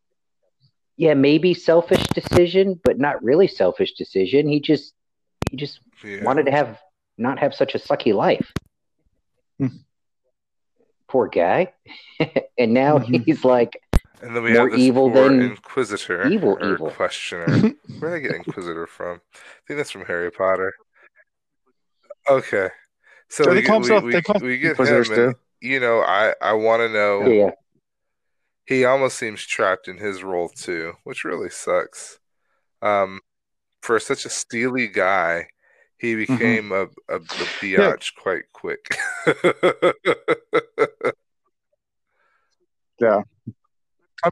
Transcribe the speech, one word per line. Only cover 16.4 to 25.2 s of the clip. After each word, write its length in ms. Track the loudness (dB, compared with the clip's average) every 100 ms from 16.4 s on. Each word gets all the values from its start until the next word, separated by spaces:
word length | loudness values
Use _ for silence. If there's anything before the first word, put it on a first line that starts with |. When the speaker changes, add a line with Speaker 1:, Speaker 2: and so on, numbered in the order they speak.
| 2 0
Speaker 2:
or 140 | -2
Speaker 1:
evil. 160 | -4 -6
Speaker 2:
questioner. 560 | -4 -4 -4 -10 -6 0
Speaker 3:
<laughs> 520 | 2 2 -2 -14 -10
Speaker 2:
Where 120 | -8
did 60 | -6
I 20 |
get 180 | -6 -8
inquisitor 500 | -10 -10 -10 -10 -12
from? 340 | -12 -12 -12 _
I 40 | -20 -20 -20 -12
think 120 | -10
that's 120 | -10
from 140 | -12
Harry 260 | -8 -6 -6
Potter. 420 | -2 0 0 -4 -8 _ _ _ _ _ _ _ _ _ _ _ _ -20 -6 0
Okay. 400 | 0 0 -2 -2 -6 _ _ _ _ _
So 140 | 0
Speaker 3:
Yeah, 40 | 4
Speaker 2:
we 40 | 4
Speaker 3:
they 40 |
Speaker 2:
get, 80 | 4
Speaker 3:
call 120 | 2
Speaker 2:
we, 60 | 4
Speaker 3:
themselves, 160 | 2 2
Speaker 2:
we, 60 |
Speaker 3:
they 100 | 0
call 180 | 0 -2
Speaker 2:
we 180 | -2 -2
get 120 | 0
Speaker 3:
inquisitors 400 | 2 2 2 2
Speaker 2:
him, 80 | 2